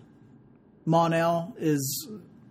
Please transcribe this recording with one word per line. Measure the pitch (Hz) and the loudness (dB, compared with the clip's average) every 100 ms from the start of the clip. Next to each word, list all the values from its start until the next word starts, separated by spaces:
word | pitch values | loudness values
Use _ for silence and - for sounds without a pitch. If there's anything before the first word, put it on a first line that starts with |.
| - - - - - - _ - - | -20 -20 -20 -20 -20 -20 _ -10 0
Mon-El | 165 165 165 170 170 170 - | 2 4 2 2 0 -4 -4
is, | 160 143 135 - - 214 - - - | 0 0 -2 -8 -10 -14 -18 -20 -20